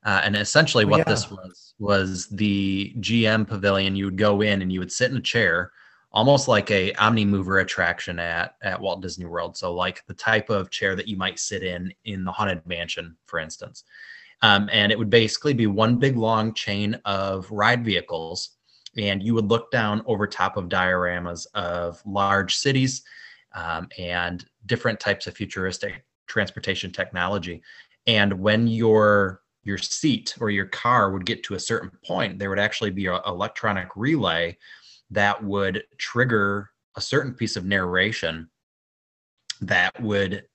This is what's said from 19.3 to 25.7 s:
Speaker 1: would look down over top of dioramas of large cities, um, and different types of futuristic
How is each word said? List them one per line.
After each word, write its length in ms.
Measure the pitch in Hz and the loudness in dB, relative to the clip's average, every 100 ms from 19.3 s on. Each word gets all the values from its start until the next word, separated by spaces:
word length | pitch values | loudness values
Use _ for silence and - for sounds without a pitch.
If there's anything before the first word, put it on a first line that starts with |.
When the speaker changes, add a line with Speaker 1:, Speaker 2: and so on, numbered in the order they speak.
Speaker 1:
would 140 | 113 104 | 0 4
look 220 | 117 - | 2 2
down 320 | 123 107 107 | -2 0 -2
over 220 | - 104 101 | -2 -2 -2
top 320 | - 95 - | -2 -2 -2
of 100 | 87 | -4
dioramas 760 | 92 92 90 90 87 87 85 - | 0 2 2 0 -2 -6 -10 -8
of 480 | 107 87 87 87 85 | -8 -4 -4 -6 -8
large 520 | 104 101 98 98 95 - | -8 -2 2 2 2 0
cities, 480 | 139 135 131 131 - - - - _ | 2 2 2 -2 -12 -20 -20 -20 _
um, 340 | 98 82 82 85 - | -10 -6 -6 -8 -10
and 480 | 90 87 87 87 - _ 104 | -4 -2 -4 -6 -12 _ -4
different 340 | 117 120 107 | -2 0 -2
types 260 | - 101 - | -2 -2 -4
of 80 | |
futuristic 680 | - 98 - 92 | -8 -8 -4 -4